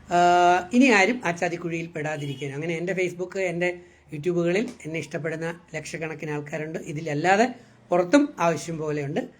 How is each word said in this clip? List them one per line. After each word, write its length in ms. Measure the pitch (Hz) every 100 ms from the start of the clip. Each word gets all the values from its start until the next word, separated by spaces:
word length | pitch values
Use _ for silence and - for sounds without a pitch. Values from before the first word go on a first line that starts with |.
| -
ആ, 580 | 175 175 175 175 180 180
ഇനി 120 | 247 254
ആരും 360 | 208 190 247 175
ആ 60 |
ചതിക്കുഴിയിൽ 560 | 170 175 170 170 165 170
പെടാതിരിക്കാൻ. 680 | 160 151 151 143 131 143
അങ്ങനെ 200 | 139 165
എൻ്റെ 200 | 160 175
Facebook, 440 | 185 180 175 180 196
എൻ്റെ 440 | 185 170 175 175 - _ _ 147
YouTube-ുകളിൽ 540 | 175 175 170 175 - - 151
എന്നെ 140 | 160
ഇഷ്ടപ്പെടുന്ന 640 | 147 165 160 160 165 170 _ 156
ലക്ഷക്കണക്കിന് 560 | 151 156 160 151 156
ആൾക്കാരുണ്ട്. 480 | 147 147 156 156 175
ഇതിലല്ലാതെ 760 | - 151 160 147 175 202 247 - - _ -
പുറത്തും 460 | 175 175 285 285 -
ആവശ്യം 380 | 170 151 - 160
പോലെയുണ്ട്. 520 | 156 151 139 180 -